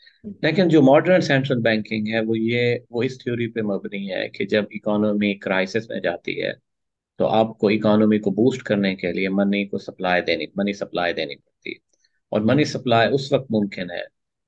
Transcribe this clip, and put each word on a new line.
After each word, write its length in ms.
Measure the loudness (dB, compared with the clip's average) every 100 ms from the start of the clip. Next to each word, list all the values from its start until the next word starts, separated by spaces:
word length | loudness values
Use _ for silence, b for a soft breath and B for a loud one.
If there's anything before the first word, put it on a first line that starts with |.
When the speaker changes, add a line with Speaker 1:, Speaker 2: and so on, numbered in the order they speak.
| b b -18
Speaker 1:
हम्म। 100 | -4
Speaker 2:
लेकिन 260 | 0 2 4
जो 120 | 6
Modern 400 | 8 6 6 2
Central 380 | 4 0 0 0
Banking 480 | 2 0 -2 -4 -2
है, 140 | -2
वो 140 | 0 0
ये, 500 | 0 0 0 0 -4
वो 120 | -4
इस 160 | -4 -4
theory 280 | -6 -4 -4
पे 140 | -4
मबनी 460 | -4 -4 -6 -8 -6
है 220 | -6 -6
कि 160 | -6 -2
जब 220 | 0 -2
economy 600 | -6 -4 0 0 0 -2
crisis 580 | -2 -4 -2 -2 -4 -6
में 100 | -6
जाती 320 | -6 -6 -8
है, 200 | -6 -6 -8 _ _ _ _ _ -4
तो 60 | 0
आपको 440 | 2 0 0 0
economy 500 | 2 2 4 4 2
को 120 | 0
boost 300 | 2 2 0
करने 340 | -2 0 0 -2
के 160 | -4
लिए 180 | -2 -2
money 360 | 0 2 0 -2
को 120 | -6
सप्लाई 440 | -10 -6 0 0
देनी, 260 | 0 -2 -4 -4
money 160 | -4
supply 400 | -4 -6 -4 -2
देनी 220 | -4 -8 -10
पड़ती 340 | _ _ -14
है, 80 | -14 _ _ _ _ _
और 120 | -2
money 200 | 2 2
Speaker 1:
हम्म। 100 | 0
Speaker 2:
supply 340 | -2 0 2 2
उस 260 | 0 0
वक्त 140 | -4 0
मुमकिन 400 | -2 -2 -6 -10
है 140 | -10 -12 _ _ _